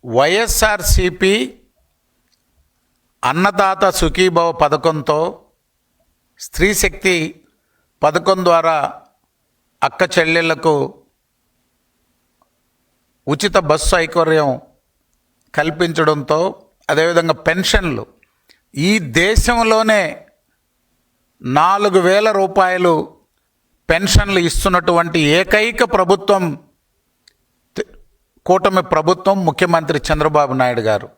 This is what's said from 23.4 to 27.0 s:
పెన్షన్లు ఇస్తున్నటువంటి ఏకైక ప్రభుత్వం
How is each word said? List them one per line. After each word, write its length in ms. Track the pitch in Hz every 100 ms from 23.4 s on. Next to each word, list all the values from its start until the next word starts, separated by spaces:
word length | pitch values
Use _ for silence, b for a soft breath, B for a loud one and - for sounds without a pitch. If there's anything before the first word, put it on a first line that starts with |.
| _ _ _ _ -
పెన్షన్లు 500 | 165 196 - 202 190
ఇస్తున్నటువంటి 800 | 170 - 196 180 170 170 170 160
ఏకైక 640 | 147 160 185 208 220 220
ప్రభుత్వం 720 | 247 214 180 196 196 202 175 139 _ _ _ _